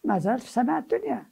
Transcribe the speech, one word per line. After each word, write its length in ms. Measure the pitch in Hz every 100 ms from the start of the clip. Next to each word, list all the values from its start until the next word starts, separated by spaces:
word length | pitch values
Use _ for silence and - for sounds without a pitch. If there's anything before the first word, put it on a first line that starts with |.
ما 160 | 320 190
زالت 220 | 185 247
في 100 | -
سماء 280 | - 247 320
الدنيا، 460 | - 466 440 233 -